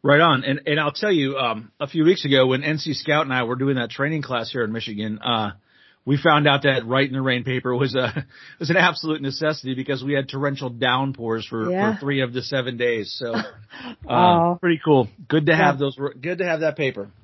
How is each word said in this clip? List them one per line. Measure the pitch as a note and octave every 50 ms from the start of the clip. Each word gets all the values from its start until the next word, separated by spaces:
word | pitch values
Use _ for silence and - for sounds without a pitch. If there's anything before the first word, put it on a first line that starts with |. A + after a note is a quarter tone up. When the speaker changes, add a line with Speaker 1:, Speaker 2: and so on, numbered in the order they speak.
| -
Speaker 1:
Right | C#3+ C#3+ D3
on. | E3 E3+ D3 B2+ C3+
And, | C3+ C3+ D3 -
and | D#3+ D3 D3+
I'll | D#3 D3 C#3+
tell | - - G#3+ G3
you, | E3 C#3 C3+ C#3 C3+
um, | C3 A#2 A2+ A2 A2 - _ _
a | D3
few | C#3 - E3 D#3
weeks | D#3+ F#3+ - -
ago | D3 C3+ C3+ C3 C3
when | C3 C3 C#3+
N | D#3 D#3 D3+
C | - D#3+ C#3+
Scout | - - - D3 D3+ D#3
and | C#3 B2+
I | B2+ B2
were | A2+ B2+
doing | B2+ C3+ C#3 C#3
that | C3 A#2+ A2+
training | - - C#3 D3 D#3+ D#3 C#3
class | - C3 A#2+ A2+ A2
here | - C3 A#2
in | G#2+ A2
Michigan, | A#2 A2 A#2 G#2+ G#2 A2 A2 G#2+ A2
uh, | - B2 A#2+ A2+ G#2+ G2+ F#2 - _ _ _ _ _ _ _ _ _
we | C3 C#3
found | C#3+ - E3+ D3+ D3 D3 D3
out | C#3 C#3 C3+
that | C#3+ C3+ C3 A2+
Right | A2+ B2 C3 C#3
in | C#3 C3
the | C3+ C3
Rain | C3 B2 B2 A#2
paper | C3 B2+ B2+ - B2+ B2+
was | A#2+ C#3+ C3 B2+
a, | C3+ B2+ A#2 - - - _ - - -
<laughs> | - - _
was | F3 C3+
an | E3
absolute | F#3 E3+ F3+ D#3+ - - D#3+ D#3 D#3 C#3
necessity | C3+ C3 - D#3+ D3+ D#3 - - B2+ C3
because | B2 C3+ D3 C#3 B2+ C3
we | C3+ C#3+
had | C#3 C3+ C3+
torrential | - C3+ C#3 C#3+ C#3 C3+ C#3+ B2+
downpours | A#2+ A#2 C3 B2+ B2 B2+ C3+ C#3 C3+ - A#2 A2+ A2+ A2+ G#2+
for, | - - A2+ A2 A2+
Speaker 2:
Yeah. | F3+ F#3 G3+ G#3+ A3
Speaker 1:
for | G3+
three | C#3+ C#3 C#3+ C3+ C3
of | A#2+ A#2+
the | B2+ B2
seven | - C#3+ C3+ B2+ B2+ B2
days. | A#2 B2 A#2+ A#2+ A2+ G#2 - -
So, | - C3+ A#2 A2+
Speaker 2:
<laughs> |
Speaker 1:
uh, | A2 G#2+ - - - - _ - - - B3 A#3 _ - -
Speaker 2:
Oh. | - E3+ F3+ F3+ F3 E3+ E3+ E3+ F3 E3+
Speaker 1:
pretty | - F3+ E3+ D3+ -
cool. | D#3+ D3+ C3+ A#2+ G#2+ - - E3+ _
Good | C#3+ D#3 D3+
to | D#3 E3
have | D#3+ E3 C#3+ C#3+
Speaker 2:
Yeah. | C3+
Speaker 1:
those, | C#3+ C#3 C3 - C#3 C#3+ - -
good | B2+ E3+ F3+ F3
to | F#3
have | F3+ E3 D#3
that | D#3+ D#3 D3
paper. | - D3+ C3 B2+ G#2 G2+ G2+ - _